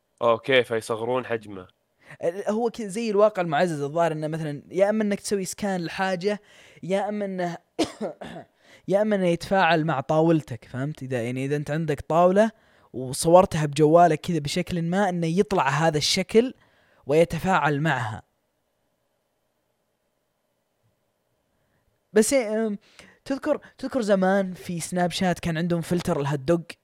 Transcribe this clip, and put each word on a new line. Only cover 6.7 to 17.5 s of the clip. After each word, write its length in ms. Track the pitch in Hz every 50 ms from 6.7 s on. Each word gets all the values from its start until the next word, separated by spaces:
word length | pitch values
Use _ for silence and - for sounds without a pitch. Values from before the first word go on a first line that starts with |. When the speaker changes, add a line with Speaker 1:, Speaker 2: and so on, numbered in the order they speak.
| - -
Speaker 2:
يا 260 | - 165 190 196 196 208
إما 160 | 214 208 202
إنه، 340 | 196 190 180 180 170 170 - _ _ _ - 311 - - - 214 165 - -
<coughs> 720 | - 170 - 160 - _ _ _ _ _ - - - -
يا 140 | 185 202
إما 140 | 214 214 208
إنه 100 | 190 185
يتفاعل 580 | 175 170 - - - 196 190 180 160 170 160 151
مع 160 | 165 139 131
طاولتك، 640 | - - 156 156 160 170 165 151 - - 120 - -
فهمت؟ 380 | - - 123 139 151 156 -
إذا، 200 | 131 131 131 120
يعني 220 | 117 120 127 131 131
إذا 120 | 139 147
أنت 140 | 147 147 -
عندك 300 | 147 160 165 151 143 -
طاولة 500 | - - 156 170 180 185 190 202 220 220 - _ _ _ _ _ _ _
وصورتها 720 | - 123 131 127 135 - - 165 170 185 190 - - 156 151
بجوالك 540 | 147 139 151 156 151 160 170 175 170 156 -
كذا 180 | - - 170 156
بشكل 440 | 143 143 - 180 170 - 185 170
ما، 260 | 165 165 175 196 208 185
إنه 180 | 175 170 165
يطلع 420 | 160 165 196 208 - 196 175 131 135
هذا 300 | 139 151 165 165 151 151
الشكل 560 | - - - 190 180 - - 220 247 262 - _ _ _ _ _ _ _ _ _ -
ويتفاعل 720 | 127 143 165 170 - 175 151 151 190